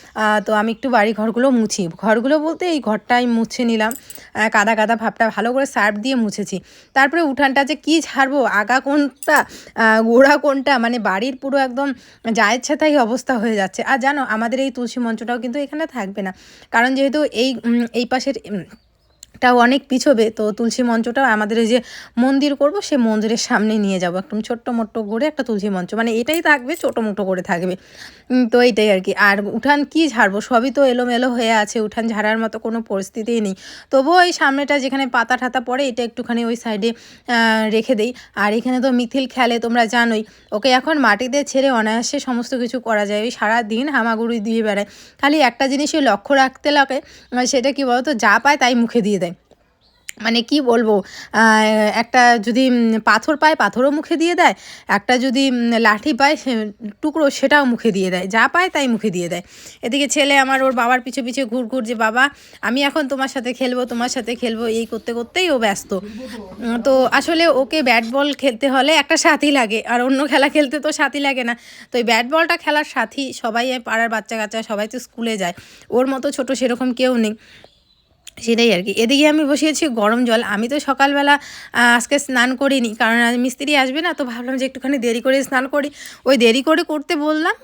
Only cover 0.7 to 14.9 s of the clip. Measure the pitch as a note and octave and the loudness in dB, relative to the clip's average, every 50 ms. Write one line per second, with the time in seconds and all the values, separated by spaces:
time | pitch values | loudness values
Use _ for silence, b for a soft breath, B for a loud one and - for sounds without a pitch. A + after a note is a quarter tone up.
0.7 | A3+ A3 - C4+ B3 A#3 G#3 A3 A3 - G#3+ A3+ A3+ A#3 B3 C#4 C4 A#3+ A3 G#3 | -4 -4 -4 0 2 2 2 2 0 -2 -2 -2 -2 0 2 2 2 2 2 0
1.7 | - - F#3+ E3 D#3+ - - G#3+ G#3+ A#3 A3 C4+ D4+ D#4 D4 D#4+ D#4+ D#4 F4+ F4+ | -2 -4 -4 -6 -6 -6 0 0 0 2 2 0 0 0 0 -2 -4 -4 -4 -2
2.7 | E4 D4 A3+ G#3+ G#3+ G#3 - _ B3 B3 B3 B3 A#3 A3+ A3+ A3 - - B3+ A#3 | -2 -2 -2 -2 -4 -4 -2 _ 0 0 2 0 0 0 -2 -4 -4 -4 -2 0
3.7 | A3+ A3 G#3+ A3 A#3 - B B B B B B B - G#3+ A3+ - A3 G3+ G#3+ | 0 0 0 -2 -4 -6 B B B B B B B -2 -2 2 2 2 2 4
4.7 | A3+ G#3+ G#3+ G#3+ A#3 A3 A3 A3 G3 - A#3 A3 G#3 - G#3 A#3 B3 C4+ C#4 C4+ | 2 2 2 0 0 0 -2 -6 -4 -2 -4 -4 -2 -2 -4 -2 0 -2 -2 -2
5.7 | - B3 G3+ G#3 G#3+ G#3 G#3 C4 C4+ B3+ A3+ G#3 F#3+ - G3+ - - F#3+ b b | -2 0 0 0 0 -2 -4 -4 -2 -2 -2 -2 -4 -6 -8 -8 -8 -10 b b
6.7 | b b b b b C4 C4+ C#4+ C#4+ E4+ E4+ D4 C4+ A#3 C#4+ C4+ C4+ C#4 C#4+ C4 | b b b b b 2 2 2 2 0 0 0 0 0 0 0 2 0 0 -2
7.7 | D#4 C#4+ - - D#4 E4 - - - B3+ C4+ C4 C4+ D4 B3 G#3 F3+ G3+ G#3+ G#3 | -4 -6 -2 0 0 0 0 -2 0 0 0 0 2 0 0 2 0 0 0 0
8.7 | A#3+ C4+ - C4+ C#4+ D4+ C#4+ C#4 - _ - - D4+ C#4 - B B B B B | 0 -2 0 0 0 0 0 -2 -4 _ -2 2 2 2 2 B B B B B
9.7 | B - A3+ A3 A3 A3 A3+ A3+ A#3 A#3 C4+ C#4 D4 D4 C#4+ D4 C4+ C#4 B3+ C#4 | B 2 2 4 4 4 4 4 6 6 6 6 6 4 2 0 0 0 0 0
10.7 | C#4+ B3 A#3 A#3 A#3+ B3 G3+ G3+ F#3 G3 A3 C4+ C4 C4 - C#4 B3+ C#4 C4+ C4 | 0 2 0 0 -2 -2 -2 -2 -2 -2 -4 -4 -6 -8 -8 -4 0 0 0 0
11.7 | A#3+ B3+ C#4 C#4+ C4 B B B B B B A3+ A3 A3 A3 G3+ A3+ C4 - - | -2 -4 -4 -4 -4 B B B B B B -4 0 2 2 2 2 0 -2 -4
12.7 | D4 - D#4 D#4 D4 D4 A#3+ G#3 A#3 B3+ - - C4 A#3 G3+ A#3 A3 G#3 F#3+ F#3 | -2 0 2 2 4 2 2 2 0 -4 -2 -2 -2 -2 0 -2 0 -2 -2 -4
13.7 | - - A#3 G#3+ C4 C4+ A3+ C4+ C#4+ - C4 G3+ G#3+ A3 A3+ A#3 A3+ B3+ C4+ C4+ | -4 -6 -4 -2 -2 0 0 0 0 0 -2 -2 -2 -4 -2 -2 -2 -2 -2 -4
14.7 | B3+ B3+ B3 A3+ | -4 -6 -8 -6